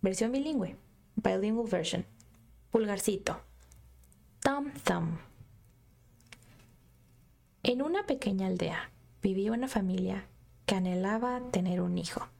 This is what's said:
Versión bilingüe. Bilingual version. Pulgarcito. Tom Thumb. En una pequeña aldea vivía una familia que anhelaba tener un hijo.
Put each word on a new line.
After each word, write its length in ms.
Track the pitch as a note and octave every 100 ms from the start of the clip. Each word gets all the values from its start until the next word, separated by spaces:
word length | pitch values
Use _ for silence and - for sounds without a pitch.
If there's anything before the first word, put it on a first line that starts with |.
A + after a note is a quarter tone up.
Versión 300 | G3 F#3+ A3+
bilingüe. 460 | C4+ D4+ C#4+ F3 - - - - -
Bilingual 500 | G3+ F#3+ G#3 A3 A3+
version. 380 | F3+ E3 F3 - - - - - - -
Pulgarcito. 680 | A3+ G#3+ G3 G#3 G3 - - - - - - - - - - - -
Tom 320 | C#4 C#4+ C#4+ - -
Thumb. 340 | F3 E3 E3 - - - - - - - - - - - - - - - - - - - - - _ _ _
En 180 | - B3
una 240 | D4 F4+ G4+
pequeña 420 | C4+ G#3 F#3+ F#3+
aldea 440 | F3+ E3+ E3 - - - -
vivía 300 | G3 F#3+ G3+
una 160 | A3+ C4
familia 580 | A3+ F#3+ F#3 F#3 F#3+ - - - - -
que 100 | G3
anhelaba 680 | F#3 F3+ F#3+ A3 B3 B3 B3
tener 300 | F#3+ F3+ F3+
un 160 | F3+ F3+
hijo. 320 | E3+ - -